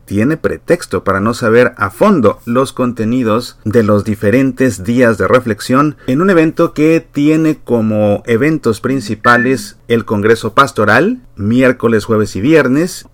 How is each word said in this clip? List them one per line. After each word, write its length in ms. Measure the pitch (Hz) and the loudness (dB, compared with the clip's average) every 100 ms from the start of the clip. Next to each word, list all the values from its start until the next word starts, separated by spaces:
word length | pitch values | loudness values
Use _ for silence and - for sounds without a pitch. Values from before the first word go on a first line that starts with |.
tiene 320 | - 98 120 156 | -8 -2 -2 -2
pretexto 680 | - 82 - 170 - 92 | -4 -6 -2 -4 -2 -6
para 180 | - 95 | -2 -2
no 120 | 104 | -2
saber 400 | 113 117 113 123 - | -2 2 2 2 0
a 100 | 98 | -6
fondo 520 | - 202 185 104 - | 0 2 2 0 -2
los 300 | - 117 135 | -4 -2 -2
contenidos 840 | - 123 113 110 127 113 110 - - | -4 -6 -4 -4 -2 -2 -2 -4 -10
de 200 | 110 117 | -2 0
los 200 | 107 104 | 2 2
diferentes 800 | 104 104 104 120 135 127 131 101 | 0 -2 0 2 0 0 -2 -2
días 320 | 90 120 120 101 | -4 0 2 2
de 120 | 95 | 2
reflexión 680 | 123 117 101 - 127 151 - - | 0 0 -6 -2 0 0 -2 -4
en 140 | 131 | 0
un 80 | 190 | 2
evento 460 | 175 160 - 170 | 2 2 0 -2
que 320 | - 156 165 160 | 0 0 0 -2
tiene 480 | - 147 160 156 151 | -2 0 2 0 -2
como 600 | - 117 110 107 104 104 - | -2 -2 0 0 0 0 -2
eventos 540 | 113 143 160 - 107 | 0 0 0 -2 -2
principales 960 | 123 135 104 107 123 120 120 131 - - - | -4 -4 -6 -4 2 2 2 -2 -6 -14 -4
el 160 | 117 | -2
Congreso 480 | 107 110 107 113 113 | -2 -2 0 0 0
Pastoral, 680 | - 139 - 104 113 185 254 - - | 0 0 0 0 2 2 -2 -10 -8
miércoles, 680 | 101 120 127 127 120 110 | -2 2 2 2 0 0
jueves 320 | 101 110 101 98 | 0 -2 -2 -2
y 60 | |
viernes, 640 | 120 160 131 139 175 - - | 2 2 4 0 -2 -6 -10